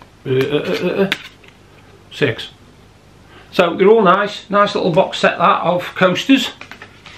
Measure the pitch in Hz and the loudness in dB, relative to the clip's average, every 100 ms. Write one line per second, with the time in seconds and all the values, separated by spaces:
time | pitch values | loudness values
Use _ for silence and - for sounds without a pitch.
0 | - _ 135 127 131 147 - - 180 - | -20 _ -4 -2 -2 -4 -4 -4 -2 -2
1 | 196 - - - - - _ - - - | -2 -4 -10 -20 -20 -20 _ -20 -20 -20
2 | - - 120 - - - - - - _ | -16 -4 -4 -4 -12 -20 -20 -20 -20 _
3 | _ - - - - - 170 202 196 226 | _ -20 -20 -20 -6 -2 0 2 4 6
4 | 180 190 202 - - 202 202 - 185 156 | 4 2 0 -8 -4 0 0 0 0 0
5 | - - 196 - 165 - 165 175 - - | 0 0 0 2 2 2 0 -4 -4 0
6 | 185 175 - 269 - - - - - - | 0 0 0 0 0 -10 -20 -20 -20 -20
7 | - | -20